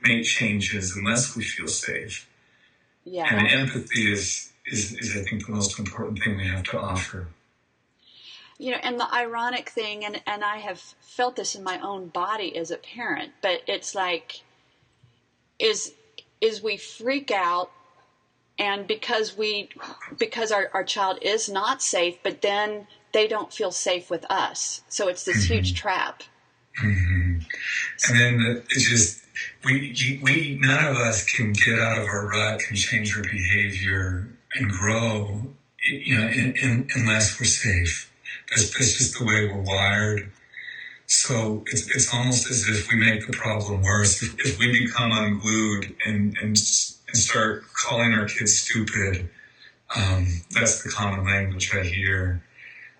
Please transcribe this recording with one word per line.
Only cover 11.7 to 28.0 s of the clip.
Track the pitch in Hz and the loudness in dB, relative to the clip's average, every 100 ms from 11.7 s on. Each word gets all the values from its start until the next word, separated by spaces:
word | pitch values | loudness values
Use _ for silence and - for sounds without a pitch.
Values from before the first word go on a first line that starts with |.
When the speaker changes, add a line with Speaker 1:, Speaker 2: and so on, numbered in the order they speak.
| 180 | -6
Speaker 2:
own | 196 196 180 | -6 -8 -6
body | 175 180 220 190 165 | -4 -2 -2 -4 -4
as | 160 | -6
a | 170 | -8
parent, | - 226 233 170 - - | -10 -10 -4 -4 -6 -4
but | 196 175 - | -2 -2 -2
it's | 196 - | -6 -4
like, | 202 185 170 - - _ _ _ _ _ _ _ _ _ _ _ _ | -4 -2 -2 -6 -18 _ _ _ _ _ _ _ _ _ _ _ _
is, | 220 208 - - _ - - _ | 0 0 -4 -14 _ -20 -20 _
is | 220 208 | 0 0
we | 214 202 | -6 -6
freak | - - 226 277 277 | -8 -8 -2 -2 0
out, | 196 180 175 180 - _ _ _ _ _ _ _ - | 0 2 0 -2 -8 _ _ _ _ _ _ _ -4
and | 208 202 190 | -2 -2 -4
because | 214 - 233 214 196 | -6 0 0 0 0
we, | 214 208 196 - - - - - | -2 -2 -6 -12 -16 -14 -16 -2
because | 220 233 226 | -2 0 0
our, | 208 190 | 2 2
our | 196 | -2
child | 185 - 190 185 | -2 0 0 0
is | - 220 220 | 0 0 0
not | 196 214 269 | -2 0 0
safe, | - 190 175 175 | 0 2 0 0
but | 202 - | -4 0
then | 208 202 208 214 208 - _ | 0 2 0 -4 -10 -20 _
they | 220 214 | 2 2
don't | 220 - | 2 -4
feel | - 202 | -4 -4
safe | 180 - 180 175 | -2 0 0 0
with | 170 - | -6 -2
us. | 190 - - - - - | 0 0 -2 -6 -6 -8
So | - 202 | -2 0
it's | 180 | 0
this | - 170 | 0 2
Speaker 1:
Mm-hmm. | 92 | 4
Speaker 2:
huge | - 90 | 4 2
trap. | 87 - 92 - - - _ _ _ _ - | 0 -2 -2 -2 -6 -18 _ _ _ _ -2
Speaker 1:
Mm-hmm. | 107 95 90 92 90 85 80 - - - - - | 2 4 4 4 2 0 -4 -8 -4 -4 -4 -2